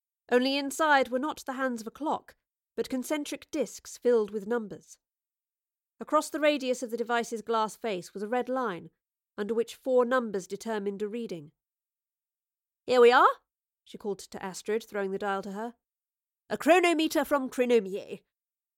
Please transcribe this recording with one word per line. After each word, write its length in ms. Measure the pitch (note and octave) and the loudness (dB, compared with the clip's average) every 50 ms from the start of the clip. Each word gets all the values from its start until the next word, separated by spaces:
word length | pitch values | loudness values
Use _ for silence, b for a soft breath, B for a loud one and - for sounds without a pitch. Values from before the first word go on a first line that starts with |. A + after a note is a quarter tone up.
| _ _ _ _ _ - | _ _ _ _ _ 2
only 260 | A#3+ B3 B3+ C4+ C#4 | 2 2 4 2 0
inside 520 | C#4+ C#4 C#4 C4+ - D#4+ D4+ D4 C4+ B3+ A#3 | 0 -2 -4 -2 0 4 4 4 4 4 2
were 100 | B3 B3+ C#4 | -2 -4 -2
not 180 | D#4 - - - | -4 -6 -8 -10
the 80 | - B3+ | -10 -6
hands 280 | C4 C4+ C4 A#3+ A3 | -4 -4 -4 -4 -6
of 60 | G#3 | -10
a 40 | A3 | -14
clock, 440 | - - C#4 D#4+ A3+ - - - _ _ _ _ _ _ _ _ _ | -12 -6 -4 -4 -4 -4 -6 -14 _ _ _ _ _ _ _ _ _
but 140 | - A3+ - | -8 -6 -4
concentric 600 | C4+ B3+ B3+ - D#4 D4+ C#4+ - D4 - - _ | -4 -6 -4 -4 -4 -4 -4 -8 -10 -12 -12 _
discs 460 | - D4+ A#3 - - - - - - | -4 -4 -4 -4 -8 -16 -18 -18 -18
filled 340 | - - A#3+ B3 A3+ G#3+ G3+ | -2 2 2 4 4 2 -2
with 160 | G#3 A3 F#3+ | -6 -8 -4
numbers. 500 | G#3 A#3+ A#3+ G#3+ F#3 D#3+ - - _ - _ _ _ _ _ _ _ _ _ _ _ _ _ _ _ _ _ _ _ _ _ | -4 -4 -4 -4 -8 -14 -16 -18 _ -20 _ _ _ _ _ _ _ _ _ _ _ _ _ _ _ _ _ _ _ _ _
Across 320 | A3+ - D4 D#4 D4 - | -4 0 0 0 2 0
the 80 | - D4+ | -2 2
radius 440 | D4+ D4 D4+ C4+ C4 B3+ B3 B3 C4 | 4 4 4 2 0 -2 -2 -2 -4
of 80 | G#3+ | -6
the 60 | A3+ | -4
device's 440 | A#3 A#3 A3+ A#3+ A#3 A3 - A#3+ G#3+ G#3 | -6 -2 0 0 0 0 -2 -6 -8 -4
glass 320 | - A#3 A3 A3 G#3 - | -2 0 0 0 -2 -4
face 380 | - - A3+ G3 F3+ E3 - _ | -6 -6 -4 -4 -4 -6 -10 _
was 100 | F#3 G#3 | -10 -4
a 40 | |
red 220 | G#3 B3 B3 A#3+ B3+ | -2 -2 -2 0 0
line, 400 | B3+ C4 B3+ A3 F3 E3 E3+ D#3+ _ _ _ _ _ _ _ _ _ | -2 -2 -2 -4 -4 -8 -12 -16 _ _ _ _ _ _ _ _ _
under 160 | - G#3 G3+ A3+ | -8 -4 -2 -2
which 220 | A3+ A3+ - - | -2 -2 -4 -8
four 280 | - _ C4+ B3+ B3 B3 | -8 _ 2 4 4 4
numbers 440 | A#3 C4 B3+ A#3+ A3 G3+ G3 F3+ | 4 2 0 0 -2 -6 -6 -6
determined 540 | - G3+ F#3+ - A3+ A3 G#3 G3 G3+ G3+ G3 | -6 -12 -10 -6 -6 -6 -4 -4 -4 -6 -6
a 60 | G#3+ | -8
reading. 440 | G3+ G#3 A#3+ A3+ - F#3+ E3 D3 D#3 _ _ _ _ _ _ _ _ _ _ _ _ _ _ _ _ _ _ _ _ _ _ _ _ _ _ _ | -6 -6 -8 -8 -8 -10 -12 -12 -16 _ _ _ _ _ _ _ _ _ _ _ _ _ _ _ _ _ _ _ _ _ _ _ _ _ _ _
"Here 140 | - B3 B3 | 2 6 8
we 100 | A#3+ A#3+ | 8 10
are," 300 | B3 C#4 F4+ A#4+ C5+ - _ _ _ _ _ _ _ _ _ | 10 8 8 6 4 2 _ _ _ _ _ _ _ _ _
she 140 | - - | -20 -18
called 220 | - - G#3 F#3+ - | -10 -8 -8 -8 -8
to 240 | - - - - - | -10 -16 -14 -10 -10
Astrid, 400 | F#3+ F3 - - - G#3 A#3 A3+ | -10 -10 -8 -4 -4 -4 -4 -4
throwing 280 | - - G#3 G3 F#3+ | -6 -6 -4 -4 -4
the 80 | F#3+ G3 | -4 -4
dial 240 | G#3+ G3+ G3 G3 F#3 | -2 -2 -4 -4 -6
to 80 | G3+ | -8
her. 240 | F#3+ G#3 A3+ A#3+ - _ _ _ _ _ _ _ _ _ _ _ _ _ _ - | -8 -8 -10 -10 -12 _ _ _ _ _ _ _ _ _ _ _ _ _ _ -8
"A 80 | G#3 | -8
chronometer 640 | - - C#4 E4+ F#4 F4 F4 E4 D4+ D#4+ D#4 - D#4+ C4+ | 0 4 6 6 6 6 4 2 2 0 0 0 -2 0
from 240 | - D4+ C#4 C4 B3+ | 0 0 -2 -2 -4
Chronomier. 720 | - C4+ B3 A#3+ A#3+ A3+ F#3+ F#3+ F#3 F#3+ B2 - - - _ _ _ _ _ _ _ _ _ _ _ | -2 -2 2 4 4 4 4 0 -6 -10 -10 -12 -14 -16 _ _ _ _ _ _ _ _ _ _ _